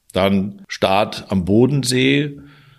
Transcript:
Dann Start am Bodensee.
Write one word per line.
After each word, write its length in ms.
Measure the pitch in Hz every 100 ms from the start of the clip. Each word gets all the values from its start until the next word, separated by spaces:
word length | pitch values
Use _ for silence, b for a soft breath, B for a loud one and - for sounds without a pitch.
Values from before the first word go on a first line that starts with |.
| _
Dann 480 | 92 98 98 101 101 -
Start 560 | - 98 98 107 - -
am 160 | 95
Bodensee. 960 | 87 107 131 143 123 127 131 139 147 143 B B B